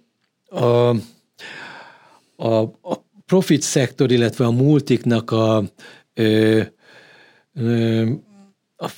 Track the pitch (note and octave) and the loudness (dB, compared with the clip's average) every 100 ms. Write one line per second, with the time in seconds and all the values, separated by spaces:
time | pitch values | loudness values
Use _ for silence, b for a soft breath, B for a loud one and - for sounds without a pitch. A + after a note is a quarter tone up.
0 | _ _ _ _ _ F#3+ A#2+ A#2+ A#2+ A#2 | _ _ _ _ _ -4 0 2 2 0
1 | - B _ - B B B B B B | -6 B _ -20 B B B B B B
2 | B B B - A2+ A2+ A2 - - - | B B B -8 -2 0 -2 -8 -12 -12
3 | _ _ - F#3 - D3 - D3+ B2+ - | _ _ 0 0 2 0 0 -2 -2 -2
4 | C3 B2 A#2 - A#2+ A#2+ C#3 D3+ C#3 A#2+ | 0 2 0 0 0 2 2 2 2 -2
5 | A#2+ A#2 A#2 A2 A2 A2 G2+ _ B B | 0 -2 0 0 2 0 -2 _ B B
6 | B - A2 G#2+ A2 A2 G#2+ _ b b | B -2 0 2 4 2 0 _ b b
7 | b b b b b D#3 A#2 A#2 A2+ A2+ | b b b b b -6 -2 0 0 0
8 | A2+ C#3 - _ _ _ _ - - | -2 -4 -10 _ _ _ _ -14 -14